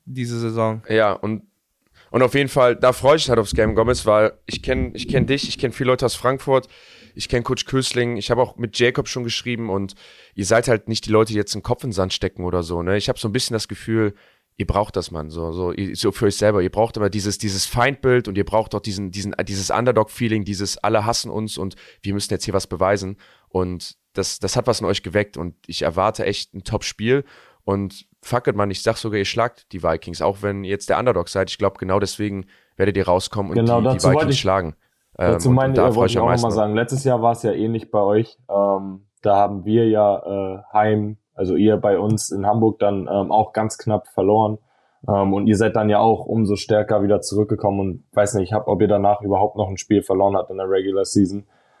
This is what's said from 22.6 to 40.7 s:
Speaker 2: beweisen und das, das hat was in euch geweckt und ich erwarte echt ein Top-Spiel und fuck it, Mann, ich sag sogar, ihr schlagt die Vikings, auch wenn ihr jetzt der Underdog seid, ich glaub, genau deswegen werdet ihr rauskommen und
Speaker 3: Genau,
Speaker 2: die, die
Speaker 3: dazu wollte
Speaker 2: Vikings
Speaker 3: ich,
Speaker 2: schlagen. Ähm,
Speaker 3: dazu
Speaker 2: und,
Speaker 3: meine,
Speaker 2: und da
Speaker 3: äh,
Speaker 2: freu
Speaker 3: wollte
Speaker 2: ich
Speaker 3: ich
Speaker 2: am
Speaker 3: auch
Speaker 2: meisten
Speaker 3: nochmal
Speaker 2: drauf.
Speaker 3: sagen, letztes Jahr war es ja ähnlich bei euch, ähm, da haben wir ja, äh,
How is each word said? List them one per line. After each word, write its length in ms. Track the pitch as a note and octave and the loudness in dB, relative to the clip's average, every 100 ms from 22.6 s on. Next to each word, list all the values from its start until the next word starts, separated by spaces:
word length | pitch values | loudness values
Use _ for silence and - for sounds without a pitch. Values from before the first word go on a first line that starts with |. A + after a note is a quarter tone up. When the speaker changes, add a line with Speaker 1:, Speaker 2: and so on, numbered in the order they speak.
| - | -4
Speaker 2:
beweisen 500 | E2 F#2 G2+ F#2+ G2+ _ _ _ | 0 2 2 -2 -12 _ _ _
und 460 | F#2 F2+ F2 - - _ | -4 -4 -6 -12 -18 _
das, 240 | - F#2+ - | -6 -6 -4
das 180 | F#2+ B2 | -4 -2
hat 120 | - | 0
was 140 | A2+ | 0
in 40 | G2+ | 0
euch 160 | G2+ | -4
geweckt 360 | F#2 G2 G2+ - | -2 -2 -2 -6
und 180 | F2 - - | -10 -10 -12
ich 160 | D#2+ | -4
erwarte 440 | E2 E2 G2+ - - | -2 0 0 0 -4
echt 280 | G2+ - | -4 -8
ein 100 | G2 | -14
Top-Spiel 640 | - G#2+ - - A2 C3+ - - - _ | -6 -6 -6 -6 -2 -2 -2 -16 -20 _
und 420 | - G2 G2 - - _ | -4 -4 -4 -10 -20 _
fuck 260 | - B2 C#3 | -4 -2 -2
it, 80 | G#2 | -2
Mann, 160 | G2+ | -2
ich 120 | F#2 | -2
sag 140 | A2+ A2 | -2 -2
sogar, 200 | A2+ G#2 | -2 -2
ihr 60 | G2 | -2
schlagt 460 | A#2 A#2+ _ _ | -2 -4 _ _
die 120 | F#2 | -4
Vikings, 380 | E2 E2 - E2 | -2 -2 -4 -2
auch 200 | E2 G2 | -2 0
wenn 220 | G2+ G2 | -4 -4
ihr 80 | F#2+ | -4
jetzt 180 | G2 - | -6 -2
der 80 | D#2 | 0
Underdog 320 | B2 F#2 E2+ | 2 0 -2
seid, 200 | G2 F#2+ | -2 -4
ich 80 | - | -2
glaub, 200 | G2+ - | -2 -2
genau 220 | F#2 G2 | -2 0
deswegen 460 | G2 - G#2 G2 F#2 _ _ - | 0 -4 -4 -6 -10 _ _ -4
werdet 220 | F#2+ F#2+ | 0 0
ihr 80 | F2+ | 2
rauskommen 460 | F#2 - G#2+ G2 | 2 0 -6 -2
und 60 | A2 | 0
Speaker 3:
Genau, 240 | A#2 A#2 | 2 4
Speaker 2:
die, 60 | A#2+ | 2
die 60 | |
Speaker 3:
dazu 140 | B2+ F#2 | 2 2
wollte 120 | D3 | 4
Speaker 2:
Vikings 140 | D3+ C3+ | 2 0
Speaker 3:
ich, 60 | |
Speaker 2:
schlagen. 340 | G2 F#2+ E2 - _ _ _ - | 2 0 0 -10 _ _ _ -2
Ähm, 140 | F2 | 0
Speaker 3:
dazu 180 | E2 B2 | 2 4
Speaker 2:
und, 60 | B2+ | 4
Speaker 3:
meine, 140 | C3+ | 4
Speaker 2:
und 80 | A2 | 4
da 100 | F2 | 4
Speaker 3:
äh, 40 | |
Speaker 2:
freu 40 | A2+ | 4
Speaker 3:
wollte 160 | F#2+ | 2
Speaker 2:
ich 40 | A#2 | 2
Speaker 3:
ich 20 | |
Speaker 2:
am 60 | A2+ | 2
Speaker 3:
auch 20 | |
Speaker 2:
meisten 120 | A#2+ | 2
Speaker 3:
nochmal 140 | A#2 G#2 | 2 2
Speaker 2:
drauf. 60 | |
Speaker 3:
sagen, 120 | G#2 G#2+ | 0 0
letztes 280 | A#2 C3+ C3+ | 0 -2 0
Jahr 160 | A#2+ | 2
war 100 | A#2 | 2
es 120 | A2+ | 2
ja 100 | A2+ | -2
ähnlich 360 | F#2 A2 A2+ - | 0 -2 -2 -2
bei 100 | G#2+ | 0
euch, 360 | G2+ G#2 A#2 _ - | 2 2 0 _ -2
ähm, 580 | G2+ G2+ G2 G2 F#2+ G2+ _ | 2 2 2 -4 -14 _ _
da 120 | G#2 G2+ | 2 4
haben 300 | G2+ G2+ F#2+ | 2 0 0
wir 220 | A2+ A2+ | 2 4
ja, 720 | G#2+ G#2 G2 - G2 F#2+ F#2+ | 4 4 2 -2 -4 -4 -8
äh, 40 | - | -4